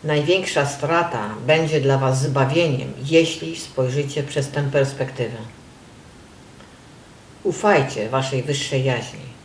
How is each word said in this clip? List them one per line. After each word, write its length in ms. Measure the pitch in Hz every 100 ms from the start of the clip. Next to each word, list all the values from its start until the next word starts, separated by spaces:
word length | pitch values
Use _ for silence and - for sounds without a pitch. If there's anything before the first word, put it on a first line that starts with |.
Największa 600 | 151 151 143 190 185 165 135
strata 640 | - 147 170 170 117 104 107 120
będzie 340 | 156 160 151
dla 160 | 135 135
was 240 | 131 131
zbawieniem, 720 | 131 139 135 160 165 131 113 104 139
jeśli 540 | 165 160 - 160 165
spojrzycie 640 | - - 127 135 139 147
przez 260 | 139 147 135
tę 140 | 147
perspektywę. 760 | 139 143 135 - 131 - 113 - 110 - - - - - - - - - - - - - - - - - - -
Ufajcie 640 | 190 170 208 175 135 113 107
waszej 340 | 131 135 135
wyższej 400 | 131 139 - 135
jaźni. 480 | 135 120 107 - - -